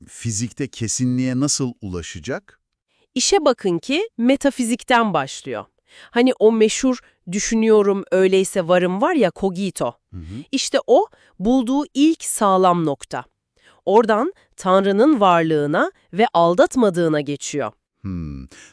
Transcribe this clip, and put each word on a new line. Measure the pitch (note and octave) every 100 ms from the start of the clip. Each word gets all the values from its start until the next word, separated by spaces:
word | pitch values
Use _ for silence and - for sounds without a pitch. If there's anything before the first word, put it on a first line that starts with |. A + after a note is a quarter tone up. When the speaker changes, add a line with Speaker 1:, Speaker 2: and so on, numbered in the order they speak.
| -
Speaker 1:
fizikte | - A#2 G2+ A#2 - C3+
kesinliğe | - A2+ - B2+ B2+ B2+ B2+
nasıl | C#3+ - C3 -
ulaşacak? | G2+ F2 D#2+ F2+ E2 E3+ _ _ _ _ _ _ _ C4
Speaker 2:
İşe | - G4 D4
bakın | A#3+ G3 E3+
ki | - D4+ A4+ -
metafizikten | A#3+ C#4 C#4 - A3+ B3 - A#3+ A3
başlıyor. | D#3+ C#3 - C#3 G#2+ G#2 _ _ - -
Hani | A#3 B3+ -
o | G#3+
meşhur | A3+ G#3+ - C4 B3 _ _ -
"düşünüyorum, | G3 - A3+ A3 G#3+ G3+ G3 -
öyleyse | F#3 F#3+ F#3+ F#3+ G3+ E3
varım" | F3+ F3+ F#3+
var | D4 E4+
ya, | F#3 -
cogito. | G3 F3+ G3 - B2+ - _
Speaker 1:
Hı | F#2
hı. | D#2+ A2 -
Speaker 2:
İşte | C4+ - C#4 -
o | C4+ A4 _ _ -
bulduğu | G3 C4 A3+ C#4 D4
ilk | C4 D#4 D#4+
sağlam | - - G3+ F#3 F#3 F3 D#3
nokta. | C#3 - C3 - _ _ _ _ _ -
Oradan | G#3 A3 G#3+ D#4 - _ -
Tanrı'nın | F#3+ F#3+ G3 G3 C#4+ C4+
varlığına | G3 E3+ D#3+ D#3 D3 F3 D4+ _ _
ve | F3 A#3
aldatmadığına | E3+ E3+ F3+ E4+ C4 G#3+ E3+ E3 D3+
geçiyor. | C#3 C#3+ - D3 A2 _ _ _
Speaker 1:
Hmm, | G2+ F2+ D#2 C2+ C2 - -